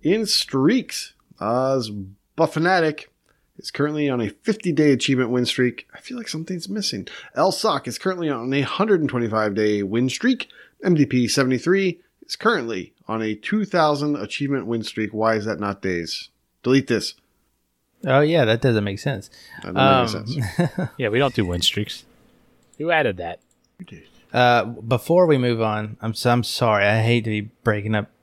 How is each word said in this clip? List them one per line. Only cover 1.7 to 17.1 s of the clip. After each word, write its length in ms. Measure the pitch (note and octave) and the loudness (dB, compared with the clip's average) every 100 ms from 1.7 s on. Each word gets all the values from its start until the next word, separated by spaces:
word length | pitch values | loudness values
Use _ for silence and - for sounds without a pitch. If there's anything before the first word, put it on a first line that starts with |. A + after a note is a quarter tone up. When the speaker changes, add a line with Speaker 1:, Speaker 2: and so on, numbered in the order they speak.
| C3+ A2 G#2 F#2+ G2 _ - | -2 -2 -8 -12 -16 _ -2
Speaker 1:
Buffanatic 680 | D#3+ D#3 E3+ F#3 D#3+ D3+ - _ _ _ _ _ | 0 2 2 2 2 -2 -12 _ _ _ _ _
is 120 | - | -16
currently 380 | - D3 D3+ D3 | -4 -2 0 0
on 120 | B2+ | 0
a 80 | G#2+ | -2
fifty-day 640 | - - G#3+ F#3 D3+ D3+ | -4 -4 -2 -2 2 4
achievement 380 | C3 - C3 B2 | 4 2 0 2
win 160 | B2 A#2+ | 0 0
streak. 420 | - B2+ A#2+ - | 0 0 -2 -16
I 60 | - | -20
feel 160 | - B3 | -14 -12
like 100 | A3 | -10
something's 400 | D#3+ E3 F#3 E3 | -10 -8 -10 -8
missing. 400 | G#3 G3 G#2+ F2+ - - | -6 -6 -6 -10 -16 -12
El 180 | - F3+ | 0 0
Sock 340 | F#3 A3 D3 - | 2 0 -2 -4
is 100 | A#2 | -6
currently 300 | - F#3 E3 | -4 -2 -2
on 240 | C3 B2 | -4 -2
a 100 | C3+ | -2
hundred 380 | C3+ - G#3 F#3+ | -2 -2 2 2
and 80 | D3 | 2
twenty-five 460 | B2+ A#2 A2 G#2+ | 0 0 0 0
day 280 | G2+ G#2+ G#2 | 2 2 2
win 260 | G2 A2 C3 | 0 0 0
streak. 400 | - A#3+ C4 - - - _ | 0 0 0 -4 -14 -20 _
M 100 | - | 2
D 120 | E3+ C#3+ | 4 4
P 200 | B2+ A#2+ | 2 0
seventy-three 720 | - C3 B2+ D#3+ F#3+ F#3+ E3+ _ _ - | 2 2 0 2 2 2 -2 _ _ -14
is 100 | - | -2
currently 560 | G#3+ A3 A#2 G#2 F2+ _ - | 0 0 -2 -6 -8 _ -8
on 140 | A2 | -4
a 120 | A2 | -4
two 300 | G#2+ - G#3 | -6 -2 -2
thousand 520 | G3+ F3+ D#3 C#3+ D3 D3 | 0 2 2 2 -2 -2
achievement 500 | G#2+ - C#3 C#3 G2+ | -4 -6 -2 -2 -2
win 160 | A#2 | -4
streak. 300 | G#2+ - G#2+ | -4 -6 -6
Why 220 | G#2+ A2 A2+ | -2 0 0
is 80 | G#2 | -2
that 140 | F#2 | -4
not 200 | G2+ G2 | -6 -4
days? 460 | F#2+ F2 E2 - - _ _ _ | -4 -4 -6 -10 -12 _ _ _
Delete 260 | - C3+ C3 | 2 2 4
this. 260 | A2+ - | -2 -2